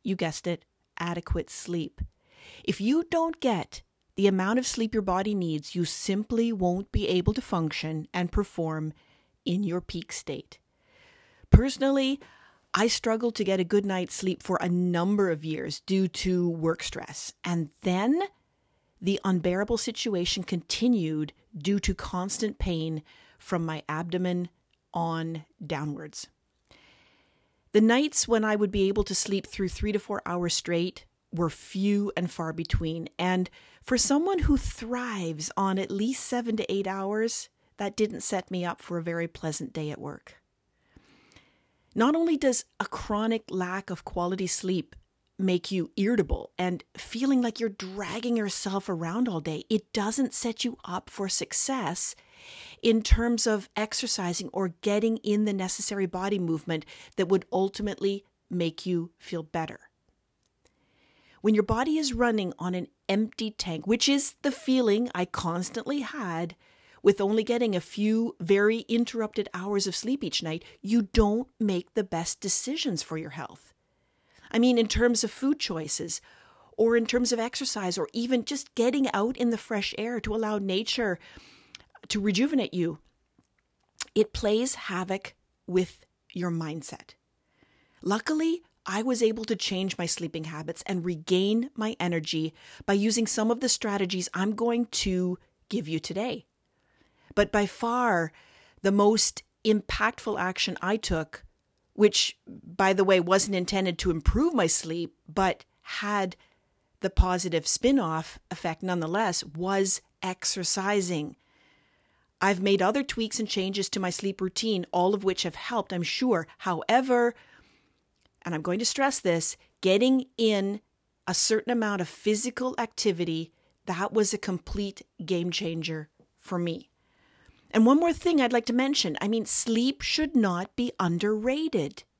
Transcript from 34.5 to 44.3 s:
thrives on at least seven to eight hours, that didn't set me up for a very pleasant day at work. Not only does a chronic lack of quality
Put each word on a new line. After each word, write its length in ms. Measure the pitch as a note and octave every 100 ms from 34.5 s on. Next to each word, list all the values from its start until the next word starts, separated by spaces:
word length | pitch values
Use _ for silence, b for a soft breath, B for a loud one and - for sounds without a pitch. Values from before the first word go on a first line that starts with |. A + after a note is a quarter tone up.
| C#4+
thrives 920 | - - A3+ B3 B3 G#3 E3+ D#3 D#3 -
on 220 | G3 F#3+
at 100 | F#3+
least 340 | G3 A3 C4
seven 340 | - B3 A#3 A3
to 140 | -
eight 140 | G3 G3
hours, 640 | G3 G3 G#3+ A3+ - - _ _ -
that 180 | G3+ G3+
didn't 260 | G#3+ A3
set 300 | - F#3+ -
me 140 | F#3 F3
up 180 | -
for 160 | - F3
a 40 |
very 240 | E3 E3+ E3+
pleasant 460 | - D#3+ D3+ D#3
day 160 | D#3+ D3+
at 100 | -
work. 340 | C#3+ C#3+ - - _ _ _ b b b b b b b b b b b b F#3+
Not 200 | A#3+ D#4+
only 220 | E4 D4
does 280 | C4+ A#3+ - _
a 60 | -
chronic 600 | - - G#3 A3+ A3+ -
lack 400 | F#3 F3+ F#3+ -
of 160 | F3+ -
quality 400 | F#3 F3